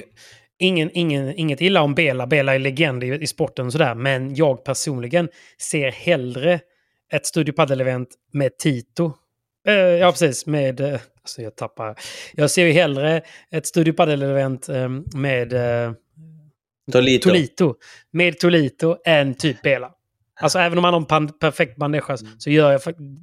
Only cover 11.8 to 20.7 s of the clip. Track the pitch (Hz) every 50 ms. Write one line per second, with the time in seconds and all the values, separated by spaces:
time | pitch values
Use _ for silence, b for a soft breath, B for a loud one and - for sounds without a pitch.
11.8 | 113 107 107 B B B B B B B B - 147 135 - 185 175 165 147 170
12.8 | 175 147 139 135 143 156 165 160 160 B B B B B 170 156 - - - 170
13.8 | 160 165 156 - 175 151 147 139 139 139 135 139 135 135 131 131 - - 143 131
14.8 | 127 127 127 135 185 131 185 135 139 139 131 123 120 120 127 123 120 120 120 120
15.8 | 120 117 113 - _ _ _ 156 160 160 156 - - _ _ _ _ _ _ _
16.8 | _ - 123 127 127 135 127 120 - 185 180 175 143 - - - 180 143 113 B
17.8 | B B B B B B - 160 180 175 160 - - 175 175 165 147 131 - -
18.8 | 160 165 175 - - 170 160 147 139 139 123 - - 156 127 - - 147 135 123
19.8 | 123 131 - _ _ _ _ _ _ _ _ - - 156 - 185 175 170